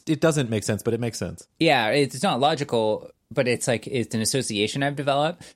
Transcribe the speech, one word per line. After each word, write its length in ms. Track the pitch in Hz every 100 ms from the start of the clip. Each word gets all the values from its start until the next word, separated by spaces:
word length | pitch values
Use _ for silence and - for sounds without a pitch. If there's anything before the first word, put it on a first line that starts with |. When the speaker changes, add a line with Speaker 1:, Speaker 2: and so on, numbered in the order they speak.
| -
Speaker 1:
it 120 | 147
doesn't 300 | 160 151 117
make 140 | 110
sense, 180 | - 104
but 120 | - 113
it 40 |
makes 200 | 120 -
sense. 280 | 87 85 - -
Speaker 2:
Yeah, 300 | 160 135 107
it's 340 | 139 135 135
not 160 | 196 127
logical, 720 | 143 156 143 120 110 107 - _ -
but 180 | - 123
it's, 200 | 117 -
like, 180 | 113 -
it's 300 | 127 110 110
an 60 |
association 600 | 110 135 120 104 107 139
I've 140 | 139 143
developed 480 | 139 139 156 175 -